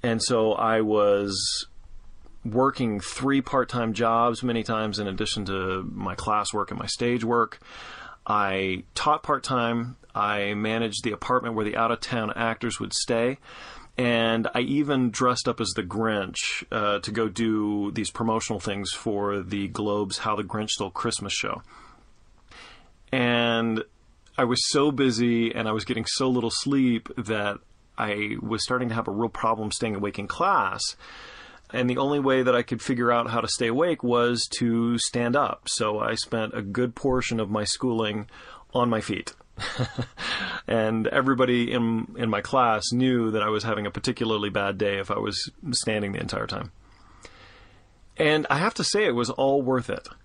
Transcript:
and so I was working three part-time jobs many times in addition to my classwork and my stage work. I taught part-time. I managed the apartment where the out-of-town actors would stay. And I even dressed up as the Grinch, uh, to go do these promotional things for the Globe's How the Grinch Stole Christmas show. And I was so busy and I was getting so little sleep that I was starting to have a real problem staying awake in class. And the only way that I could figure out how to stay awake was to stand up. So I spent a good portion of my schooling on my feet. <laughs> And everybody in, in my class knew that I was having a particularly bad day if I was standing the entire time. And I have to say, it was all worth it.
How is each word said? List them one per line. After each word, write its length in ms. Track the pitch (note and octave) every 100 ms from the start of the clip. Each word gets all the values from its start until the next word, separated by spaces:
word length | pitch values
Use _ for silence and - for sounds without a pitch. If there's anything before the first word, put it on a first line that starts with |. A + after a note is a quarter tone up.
and 200 | B2 A2+
so 320 | - A#2+ A2
I 280 | G#2+ A2+ A2+
was 840 | A2 G#2+ G#2 G2+ G2+ F#2+ - - - - - - - - - - A#2
working 540 | A2 C3+ - A#2+ G#2
three 420 | - - C3+ C#3
part-time 520 | B2+ C3+ A#2+ B2 A2+
jobs 500 | G#2+ A#2 A#2 A#2+ A2+
many 200 | B2+ A#2
times 360 | A2 A2 G#2+ G2+
in 80 | G2+
addition 380 | F#2+ A2 - F#2+
to 380 | F#2+ F#2+ F#2
my 320 | F#2 F#2+ G2 F2+
classwork 540 | - G#2+ G2+ G#2+ G2+
and 100 | G2+
my 80 | -
stage 360 | - A#2+ B2
work. 360 | A2+ A#2+ A2+ - - - - - - - -
I 560 | G#2 G2+ F#2+ F#2+ F#2 - -
taught 280 | - D3+
part-time. 760 | - C#3 - B2+ A#2 A#2 A#2+ B2 -
I 400 | - G#2 G#2 G2+
managed 500 | G#2 A2 A2+ A2+ G#2
the 80 | A#2+
apartment 440 | G#2 - B2+ A#2 A2+
where 100 | G#2+
the 120 | A2
out-of-town 560 | A2+ A#2 - B2 G#2+ -
actors 440 | A2+ A2+ A#2 -
would 140 | G#2
stay. 440 | - - A#2 A#2+ C#3 - - - - - -
And 500 | B2 A#2 A2+ A2+ A2 B2
I 60 |
even 500 | B2 C#3 C#3+ C3+ B2
dressed 360 | A2 B2+ B2 -
up 140 | A2+
as 80 | A2 -
the 80 |
Grinch, 840 | F#2 G2 A2+ G#2 F#2 - - - -
uh, 280 | A2+ G#2 G2+
to 120 | G#2+
go 180 | G#2+ A2
do 600 | G2+ A2+ G#2+ G#2 G#2 G2+
these 180 | G#2 G2+
promotional 500 | - A2+ A2 - G#2
things 320 | A2 G2+ F#2+
for 500 | - A2+ G2+ G2+ G2+
the 260 | F2+ G2+ G2
Globe's 500 | - G#2 G#2 G2+ -
How 160 | A2 G#2
the 80 |
Grinch 280 | G2+ A2 G#2+
Stole 180 | - G2
Christmas 420 | - A#2 - G2+
show. 300 | - - - - - - - - - - - - - - - - - -
And 720 | C3 A#2+ A#2+ A#2 A#2 A2+ A2 - _ _ _ - -
I 80 | B2
was 220 | B2 -
so 220 | C#3+ D3
busy 640 | C#3 C3+ A2+ A#2+ A#2 A2+
and 140 | A2+ A2
I 40 |
was 140 | A2 -
getting 200 | A2+ A2
so 200 | - C3
little 240 | B2 A#2
sleep 560 | - C#3 C#3 B2+ A2+ - -
that 420 | G#2+ A2 G#2 G2+ - _ _ -
I 420 | G#2+ G#2 G#2+ A2
was 220 | A2+ A2
starting 260 | - B2+ B2
to 60 | A2+
have 120 | A2+
a 40 |
real 180 | G2+ A2+
problem 420 | - A2+ A2 G#2+
staying 240 | - A2+ G2+
awake 220 | G2+ G2
in 100 | G2+
class. 540 | - F#3 F#3 G2 G#2 - - - - - - - - -
And 160 | - B2
the 100 | B2
only 220 | C3+ D3
way 220 | C3+ C3
that 140 | B2+ A#2+
I 80 |
could 180 | A#2+ A#2
figure 300 | - B2 A#2+
out 180 | A#2+ A#2+
how 120 | A#2
to 60 | A2+
stay 200 | - A#2
awake 360 | B2 F3 D#3+
was 440 | A#2+ A#2+ A#2+ A#2+ - -
to 400 | A#2+ A2+ A#2 A#2+
stand 380 | - A#2+ A#2+ C3+
up. 280 | C3 - -
So 320 | - G#2+ G#2+
I 160 | A2+ A2+
spent 420 | - A2+ A2 A2+
a 60 |
good 320 | G2+ G2+ B2 A#2+
portion 440 | C#3 B2+ A#2+ A#2
of 120 | G2+
my 120 | G#2+
schooling 640 | G#2 - C3 A2+ G#2+ G#2 G#2 - - - -
on 160 | B2+ A#2+
my 120 | A2
feet. 320 | - F#2+ - - - -
<laughs> 160 | - - B2 - A#2+ - - - - - -
And 400 | A2+ A2 A2+ A2
everybody 640 | C#3 C3 B2+ B2+ B2 A#2+
in, 440 | B2 A2+ A2+ - A#2
in 120 | A#2
my 120 | G#2
class 420 | - C3+ A#2+ G#2+ -
knew 380 | A#2+ C3 B2 A2+
that 120 | G#2+
I 60 | G#2
was 140 | G#2+
having 220 | A2 G#2+ G#2
a 60 |
particularly 580 | - - A#2+ A2+ G#2+ G#2
bad 280 | G2 G2+ G2
day 200 | G2+ G2
if 140 | G2
I 80 | G#2
was 320 | G#2 G2+ - - D#3+
standing 420 | A#2+ - G#2+ G2+
the 80 | G2
entire 260 | - G2 A2
time. 240 | G2 - - - - - - - - - - - - - _ - -
And 320 | D3+ D#3 D3
I 80 | C#3
have 160 | G3 -
to 80 |
say, 220 | D3 G#3 G#3
it 100 | A#2+
was 140 | A#2+
all 320 | - C3+ C#3
worth 280 | B2+ B2+ A#2+
it. 180 | - - -